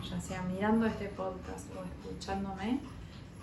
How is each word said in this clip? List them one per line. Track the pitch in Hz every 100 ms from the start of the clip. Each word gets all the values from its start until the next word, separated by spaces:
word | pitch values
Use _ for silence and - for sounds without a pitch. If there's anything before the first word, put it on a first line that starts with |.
| -
ya | 180
sea | - 185
mirando | 180 185 208 226 220
este | - 196
podcast | - 190 185 - - 196 190
o |
escuchándome, | 185 - - 180 190 196 196 190 214 - - - - - - -